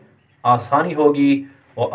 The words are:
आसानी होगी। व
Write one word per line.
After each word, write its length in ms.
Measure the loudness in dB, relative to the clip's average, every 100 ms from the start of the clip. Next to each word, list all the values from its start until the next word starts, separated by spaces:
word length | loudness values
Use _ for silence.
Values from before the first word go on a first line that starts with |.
| _ _ _ _
आसानी 480 | -2 -2 0 -2 -2
होगी। 500 | 0 2 2 2 0 -4 -20 _ -8
व 140 | 0